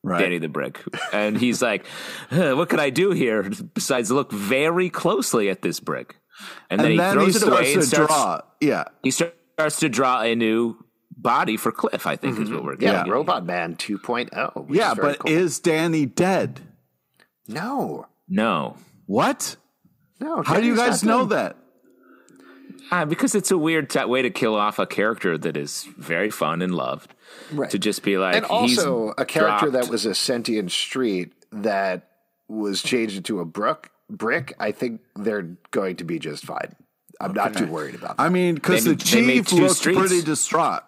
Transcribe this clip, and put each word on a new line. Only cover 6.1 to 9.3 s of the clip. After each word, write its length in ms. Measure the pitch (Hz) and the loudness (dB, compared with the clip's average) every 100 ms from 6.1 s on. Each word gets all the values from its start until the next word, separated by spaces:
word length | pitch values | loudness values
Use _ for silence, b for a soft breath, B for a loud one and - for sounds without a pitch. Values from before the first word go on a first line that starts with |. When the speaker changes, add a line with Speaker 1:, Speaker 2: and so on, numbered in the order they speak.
| - _ B B B B | -20 _ B B B B
Speaker 2:
And 100 | - | 0
then 60 | - | 4
Speaker 1:
And 60 | |
Speaker 2:
he 60 | 165 | 4
Speaker 1:
then 140 | 180 | 4
Speaker 2:
throws 260 | 196 190 - | 4 4 4
Speaker 1:
he 60 | 214 | 4
Speaker 2:
it 20 | |
away 120 | - | 4
Speaker 1:
starts 100 | 127 | 4
Speaker 2:
and 80 | 165 | 2
Speaker 1:
to 60 | 139 | 4
Speaker 2:
starts, 240 | 151 151 | 4 4
Speaker 1:
draw. 260 | 151 107 80 - _ | 4 2 -2 -8 _
Yeah. 240 | 147 95 - _ | 0 0 -4 _
Speaker 2:
he 80 | 131 | -2
starts 680 | - 170 | 0 -2